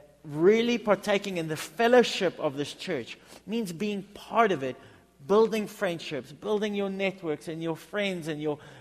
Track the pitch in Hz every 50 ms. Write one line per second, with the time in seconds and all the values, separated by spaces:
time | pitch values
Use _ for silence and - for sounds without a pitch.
0 | - - _ _ - 156 143 151 165 196 220 226 233 240 240 226 240 214 196 190
1 | - 208 202 196 202 202 185 170 160 160 156 - - - - - 233 233 247 247
2 | 226 - - - 196 165 - - - 151 135 143 143 - - - - 185 170 127
3 | 110 - - - - - - - - 180 214 233 220 175 170 151 214 208 208 196
4 | - - - - - - 190 220 233 208 180 135 135 131 127 - - - - -
5 | _ _ _ _ 139 135 196 214 226 208 214 220 208 - - - 202 180 170 156
6 | - - 156 131 120 131 147 - - 208 214 208 214 208 202 202 196 196 190 190
7 | 196 190 185 - 175 160 151 143 - 170 160 165 165 165 160 156 - - - 208
8 | 202 196 185 175 151 160 151 147 151 151 147 147 - - - -